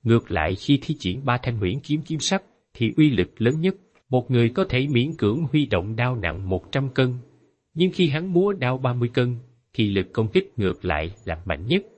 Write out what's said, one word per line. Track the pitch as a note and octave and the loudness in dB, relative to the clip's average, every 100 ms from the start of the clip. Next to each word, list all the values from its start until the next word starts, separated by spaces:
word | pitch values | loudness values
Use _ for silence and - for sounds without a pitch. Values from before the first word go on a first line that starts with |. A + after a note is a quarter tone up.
Ngược | A#2 A#2 - | 4 2 2
lại | F#2+ D#2+ | -2 -2
khi | F#2+ - C#3 | -4 0 0
thi | - D3 | 0 -4
triển | F2+ F#2+ | -4 -4
ba | C#3 B2 | -2 -2
thanh | - A#2 | -2 -2
huyễn | F#2 B2+ | -2 -2
kiếm | - D3+ - | -4 -4 -4
kiếm | D#3+ | -6
sắc, | - G3 _ _ _ | -2 -2 _ _ _
thì | - A#2 - | -2 0 4
uy | D3+ | 4
lực | A2+ F2+ - | 4 -2 0
lớn | A#2 D#3 | 0 2
nhất, | F3+ F#3+ _ _ _ | -2 -2 _ _ _
một | B2+ - | -2 2
người | B2 A#2 | 2 2
có | D3+ | 0
thể | F#3+ B2 C#3+ | -2 0 2
miễn | B2 C#3 D#3+ | 2 0 0
cưỡng | G#2 B2+ D#3+ | 0 0 0
huy | D3+ C#3 | 0 0
động | - G2 A2+ | 0 -2 -4
đao | B2 B2 | -2 -2
nặng | F2 D#2 F#2+ | -4 -4 -4
một | F#2 - | -4 -2
trăm | C3+ C#3 | -4 -2
cân. | C3 B2+ B2 - _ _ _ _ | 0 0 -2 -12 _ _ _ _
Nhưng | D#3+ F3+ | 0 0
khi | F3+ E3+ | 2 0
hắn | D3 F#3 | 0 0
múa | F3 G3+ | 2 2
đao | F#3+ B2 B2+ | 0 -2 0
ba | C3 | -2
mươi | B2 A#2+ | 0 0
cân, | B2+ B2 A#2+ - _ _ | 0 0 -2 -12 _ _
thì | - G#2 | -2 0
lực | G2 F#2+ | 0 -2
công | - A2 | -2 0
kích | F#3 F#3+ - | 0 -2 -2
ngược | F#2+ F2+ | -2 -2
lại | F2+ D2+ E2 - | -4 -2 -4 -8
là | - E2 | -10 -8
mạnh | F2 D2 G#2 | -6 -6 -2
nhất. | F3+ - | -2 -4